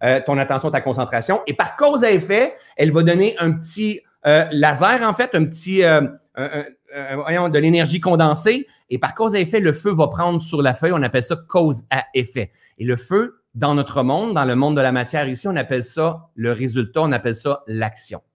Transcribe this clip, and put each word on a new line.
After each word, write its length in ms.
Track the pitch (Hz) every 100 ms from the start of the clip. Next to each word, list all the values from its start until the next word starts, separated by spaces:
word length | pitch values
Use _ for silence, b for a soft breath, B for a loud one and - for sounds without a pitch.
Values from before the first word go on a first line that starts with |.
euh, 180 | 123 131 -
ton 120 | 139
attention, 340 | 139 135 156
ta 80 | 143
concentration. 640 | 131 127 117 117 - 214 151
Et 80 |
par 220 | - - -
cause 300 | 294 277 226
à 60 |
effet, 420 | 185 156 208 269 B B -
elle 160 | 151
va 100 | 160
donner 320 | 165 175 208 180
un 140 | 165
petit, 480 | 160 160 208 214 196 - _ 147
euh, 200 | 156 160
laser, 500 | 151 151 135 190 240
en 100 | 220
fait, 220 | 165 - 170
un 100 | 160
petit, 380 | - 185 190
euh, 180 | 170 156 135 - _ -
un, 100 | 139
un, 200 | 147 139 - _ 139
un, 200 | 139 135
voyons, 320 | 147 175 175
de 100 | 147
l'énergie 400 | 160 170 165 160
condensée. 680 | 170 165 156 160 214 254 269 b _
Et 80 | 123
par 160 | 135
cause 220 | - 226 196
à 40 |
effet, 200 | 170 220
le 140 | 170
feu 180 | 147 208
va 160 | 165 147
prendre 340 | 165 175 170
sur 200 | 160 147
la 120 | 139
feuille. 200 | 123 165
On 100 | 170
appelle 200 | 123 127
ça 120 | - 165 -
cause 360 | 180 160 113 -
à 160 | 135 -
effet. 380 | 131 117 127 95 b b -
Et 80 | 120
le 100 | 123
feu 460 | - 196 127 - _ 117
dans 180 | 143
notre 300 | 143 139 139
monde, 320 | 127 160 226 165
dans 100 | 127
le 100 | 123
monde 220 | 143 147
de 40 |
la 100 | 131
matière 360 | 127 120 151 135
ici, 200 | 123 196
on 80 | 165
appelle 280 | 131 127
ça 460 | 117 160 160 165 - -
le 160 | 117
résultat, 500 | 113 127 123 113 156
on 100 | 156
appelle 240 | 120 120 113
ça 280 | 143 139 -
l'action. 560 | 110 110 - - 92 -